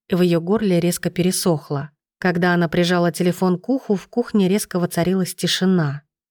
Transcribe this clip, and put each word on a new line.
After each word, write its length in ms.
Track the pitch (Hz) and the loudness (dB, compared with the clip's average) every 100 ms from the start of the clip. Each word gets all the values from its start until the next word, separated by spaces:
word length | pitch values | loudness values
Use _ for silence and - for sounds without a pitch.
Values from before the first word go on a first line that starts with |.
| - | -4
и 60 | |
в 80 | 180 | 0
её 180 | 180 170 | 2 2
горле 400 | 170 214 208 175 | 0 0 2 2
резко 300 | 175 175 175 | 0 -2 -6
пересохло. 800 | 175 180 185 185 156 - 143 147 _ _ - | -2 -2 0 0 -2 -2 -8 -8 _ _ -6
Когда 360 | 185 175 180 | -2 0 2
она 140 | 175 170 | 2 0
прижала 440 | 185 175 180 175 | 0 0 2 0
телефон 460 | 165 180 170 185 180 | 0 -2 0 0 0
к 100 | - | -2
уху, 260 | 262 - | -4 -2
в 140 | 196 - | -4 -4
кухне 400 | - 240 214 185 | -6 -2 2 2
резко 320 | 208 - 185 | 0 -2 -4
воцарилась 540 | 170 - 170 190 175 | -2 -2 0 0 -2
тишина. 680 | - 170 - 190 185 151 143 _ _ _ | -4 -4 0 2 2 0 -4 _ _ _